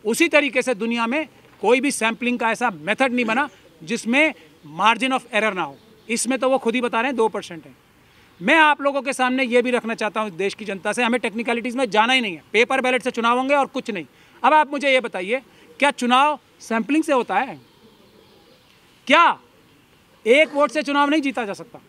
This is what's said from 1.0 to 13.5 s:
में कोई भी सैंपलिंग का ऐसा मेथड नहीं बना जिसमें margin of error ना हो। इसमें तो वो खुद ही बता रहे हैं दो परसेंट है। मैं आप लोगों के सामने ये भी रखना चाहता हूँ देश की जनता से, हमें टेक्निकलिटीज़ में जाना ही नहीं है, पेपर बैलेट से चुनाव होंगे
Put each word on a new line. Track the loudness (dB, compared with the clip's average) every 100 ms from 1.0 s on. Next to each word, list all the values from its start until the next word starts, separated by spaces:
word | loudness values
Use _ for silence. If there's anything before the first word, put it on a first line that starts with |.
| -2
में | -2 -6 _ _ _
कोई | 2 2
भी | 2
सैंपलिंग | 0 -2 -2 -4 -2
का | -2
ऐसा | 0 -2
मेथड | -4 -6 0 0
नहीं | 0
बना | 0 0 -2 -6 _ _
जिसमें | -8 -6 0 2 2 0 -20 _ -18 0
margin | 2 2 0
of | -2
error | -2 -2 0
ना | -2
हो। | -6 -10 _ -20 -6
इसमें | -4 -2 -2
तो | 0
वो | 0
खुद | 0
ही | -2
बता | -2 -2
रहे | -2
हैं | 0
दो | -2
परसेंट | -2 -10 -16
है। | -18 -20 _ _ _ _ _ _
मैं | 0 4
आप | 4 2
लोगों | -2 -2
के | -6
सामने | -2 -2 0
ये | 2 2
भी | 2
रखना | -2 -4
चाहता | -4 -4 -4
हूँ | -6
देश | -4 -6
की | -6
जनता | -10 -8 -4
से, | -2
हमें | 0 0
टेक्निकलिटीज़ | -2 -6 -4 -4 -4 -4
में | 0
जाना | 2 2
ही | 2
नहीं | 0 -8
है, | -2
पेपर | 0 2 2
बैलेट | 0 -2
से | -2
चुनाव | -2 0 0
होंगे | 2